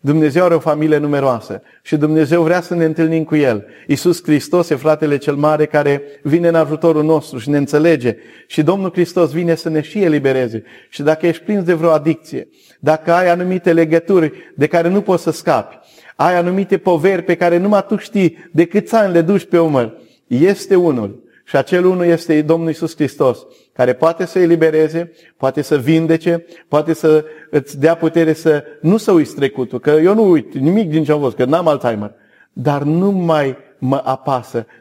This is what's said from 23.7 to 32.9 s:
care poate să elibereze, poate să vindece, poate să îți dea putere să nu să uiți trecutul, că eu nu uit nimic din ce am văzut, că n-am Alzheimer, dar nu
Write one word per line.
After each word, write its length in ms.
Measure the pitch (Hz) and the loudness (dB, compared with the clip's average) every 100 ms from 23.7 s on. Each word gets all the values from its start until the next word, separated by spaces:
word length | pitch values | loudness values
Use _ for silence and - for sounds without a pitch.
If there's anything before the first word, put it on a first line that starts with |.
care 200 | - 127 | -2 -2
poate 340 | 123 160 170 180 | 2 0 0 -4
să 120 | 190 | 0
elibereze, 760 | 175 165 160 156 156 165 170 _ _ _ | 2 4 2 2 0 -2 -8 _ _ _
poate 260 | 135 135 | -4 -4
să 140 | 143 147 | -2 -2
vindece, 680 | 123 160 160 160 170 170 170 - _ | 2 0 2 0 0 -4 -6 -20 _
poate 240 | 147 156 | -2 0
să 320 | 165 160 156 151 - - | 0 2 2 0 -18 -4
îți 280 | 151 135 143 | -4 -4 0
dea 160 | 147 | 0
putere 380 | 165 165 170 160 | 2 0 0 0
să 320 | 156 165 151 143 - | 0 0 0 -2 -4
nu 160 | 156 214 | 0 0
să 160 | 220 | 2
uiți 220 | 180 139 | 2 0
trecutul, 440 | - 139 135 123 127 | -2 -4 -2 -8 -4
că 120 | 143 | 0
eu 240 | 151 170 | 2 4
nu 160 | 214 208 | 4 4
uit 240 | 160 113 | 2 0
nimic 360 | - 135 196 190 | -2 0 0 0
din 140 | 151 | -2
ce 80 | 151 | 0
am 80 | 151 | 0
văzut, 160 | 139 110 | 0 -2
că 80 | |
n-am 240 | 127 160 170 | 0 2 0
Alzheimer, 460 | 143 127 110 104 _ _ _ _ | 0 -2 -4 -8 _ _ _ _
dar 300 | - 131 143 | -6 -4 -2
nu 280 | 143 | -2